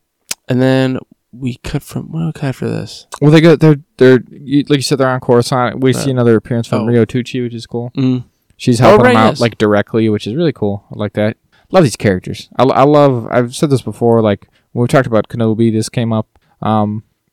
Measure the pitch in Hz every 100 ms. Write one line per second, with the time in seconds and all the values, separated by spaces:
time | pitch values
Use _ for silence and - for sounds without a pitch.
0 | _ _ - - - 123 131 131 131 131
1 | - _ _ 120 131 120 - - - -
2 | - 160 165 - 143 127 117 110 104 -
3 | - - 147 160 165 143 156 147 - -
4 | 127 127 - - 143 143 131 147 123 135
5 | 131 127 - 120 120 131 123 - 131 123
6 | 135 127 120 113 - 120 113 110 110 120
7 | 110 127 120 127 123 117 - 120 120 -
8 | 131 127 123 _ _ - - 117 120 214
9 | - 117 110 - 117 107 107 104 101 117
10 | 110 104 - 127 170 120 104 101 - 117
11 | 104 - 107 - _ _ - 190 147 -
12 | 110 92 - - - - 131 - 139 147
13 | 143 123 113 123 120 127 156 135 - 107
14 | 117 117 110 101 _ _ _ 123 120 151
15 | 127 110 101 120 113 110 113 110 107 -
16 | 113 110 - _ _ - - 110 104 107
17 | - _ _